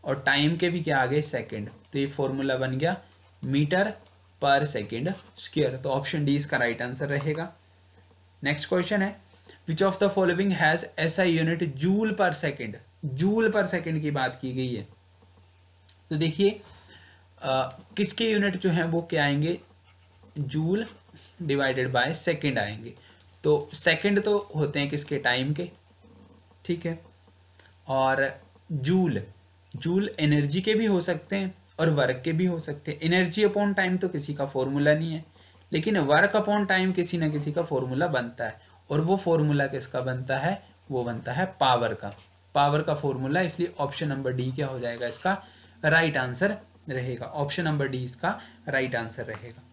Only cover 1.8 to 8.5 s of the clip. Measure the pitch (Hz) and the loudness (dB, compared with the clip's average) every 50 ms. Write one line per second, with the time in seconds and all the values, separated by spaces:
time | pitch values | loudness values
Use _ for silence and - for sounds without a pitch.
1.8 | _ _ - 139 139 139 143 - 135 131 135 135 135 139 131 131 131 127 131 131 | _ _ -4 -4 -4 -2 -2 -2 -2 -2 -2 -2 -2 -2 0 0 -2 -2 -2 0
2.8 | 151 165 190 185 - - - _ _ _ _ _ - 131 135 143 151 147 180 185 | 0 0 -2 -2 -8 -18 -20 _ _ _ _ _ -6 0 2 2 2 4 4 2
3.8 | 202 214 214 - - - _ _ _ _ _ _ - 143 139 139 147 147 143 120 | 2 0 -2 -10 -16 -20 _ _ _ _ _ _ 4 4 4 4 4 0 -4 -6
4.8 | 104 98 113 113 135 175 196 - - - _ - - - - 156 147 127 127 131 | -6 -6 -6 -4 -4 -4 -6 -6 -12 -20 _ -16 -16 -6 -2 0 0 0 0 -4
5.8 | - 143 131 131 143 - - 156 147 143 143 143 143 - - 131 123 117 117 113 | -6 -4 -4 -2 -2 -2 -2 -2 0 2 0 0 0 -2 0 0 2 0 0 -2
6.8 | 120 123 127 131 147 139 143 143 139 156 151 156 165 185 - _ _ _ _ _ | -4 -6 -6 -6 -4 -4 -4 -2 -2 -2 -4 -4 -6 -8 -10 _ _ _ _ _
7.8 | _ _ _ - _ _ _ _ _ _ _ _ - 139 | _ _ _ -20 _ _ _ _ _ _ _ _ -2 -2